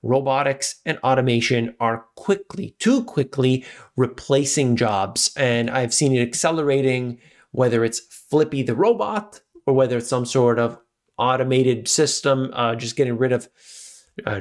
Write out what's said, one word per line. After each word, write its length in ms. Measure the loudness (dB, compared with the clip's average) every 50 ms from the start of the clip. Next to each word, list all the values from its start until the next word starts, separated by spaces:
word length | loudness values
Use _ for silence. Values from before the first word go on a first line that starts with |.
| -2
robotics 720 | 0 0 0 2 0 0 0 0 0 -2 -2 -6 -8 -8 -6 -6
and 120 | -6 -6 -2
automation 760 | 0 2 2 4 4 2 2 2 2 0 0 0 0 -2 -4 -2
are 240 | -2 -2 -2 -4 -6 _ _
quickly, 600 | -8 -4 -2 -2 -2 -4 -8 -12 -10 -10 -10 -10 -2
too 240 | 0 2 2 2 0
quickly, 640 | -2 -4 -4 -4 -2 -2 0 2 2 2 0 -2 -8 -18 -20 -20 -8 _
replacing 800 | 0 0 0 -2 -6 -2 0 2 2 2 0 0 0 2 2 2
jobs. 560 | 2 2 2 2 0 -2 -2 -2 -2 -2 -2 -2
And 340 | 0 0 0 2 0 0 -2
I've 240 | -2 -2 -2 -2 0
seen 200 | 0 2 2 2
it 80 | 2 0
accelerating, 960 | 0 -2 -2 -2 0 0 0 0 2 2 2 2 2 0 0 -2 -6 -8 -10 _ _ _ _ _ _
whether 340 | -2 0 0 2 2 2 2
it's 140 | 0 -2 -6 -10 _ -18 -20 -6 -2
Flippy 320 | 0 2 2 0 0 -2 -2
the 120 | -2 0
robot, 680 | 2 2 2 2 2 -2 -4 -4 -6 -6 -8 -12 -20 -20 _ _ -6 -2 0
or 60 | 2
whether 240 | 2 2 2 0 -2
it's 100 | -2 -2
some 160 | -2 -2 -2
sort 340 | 0 0 2 4 4 4 2
of 220 | 0 -2 -4 -8 _ _ _ _ _ _ _ -2
automated 680 | 0 0 0 0 0 2 2 2 4 2 2 0 -2
system, 640 | -2 0 2 2 0 0 -2 0 0 0 0 0 -4 -4
uh, 200 | -2 -2 -2 -2
just 220 | -4 -6 -6 -2
getting 220 | -2 -2 0 0 0
rid 140 | 0 0 0
of, 180 | -2 -2 -8 _ _ -20 -20 -20 -20 -20 -20 -20 -20 -20 _ _ -12 -8
uh, 160 | -8 -6 -6